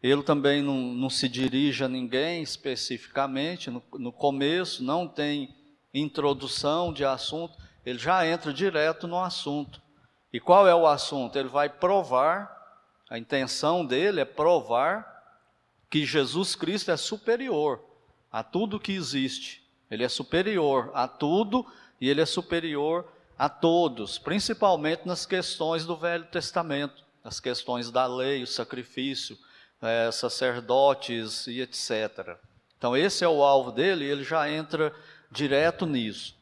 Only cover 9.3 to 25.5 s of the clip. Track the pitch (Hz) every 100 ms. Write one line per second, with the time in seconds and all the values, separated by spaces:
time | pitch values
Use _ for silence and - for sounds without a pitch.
9.3 | - - 147 143 - _ _ _ _ _
10.3 | 120 - 180 196 170 160 143 - 143 120
11.3 | 139 131 135 147 - 180 196 151 127 143
12.3 | 185 202 - - _ _ _ _ 117 117
13.3 | 139 127 - 151 175 151 127 190 185 135
14.3 | - 156 175 123 117 143 202 214 - _
15.3 | _ _ _ _ _ _ 156 143 151 131
16.3 | 151 190 - 165 202 - 160 - 214 -
17.3 | 233 262 165 151 120 - _ _ _ _
18.3 | 110 113 175 220 208 - 190 143 139 240
19.3 | - - - _ _ _ 110 123 - 139
20.3 | 165 185 202 151 135 120 143 127 - 147
21.3 | 180 214 247 - - - _ 127 143 160
22.3 | - 175 170 165 147 147 170 175 - _
23.3 | _ 143 - 170 170 160 113 104 - -
24.3 | 190 - - 202 170 151 165 180 175 -
25.3 | 185 170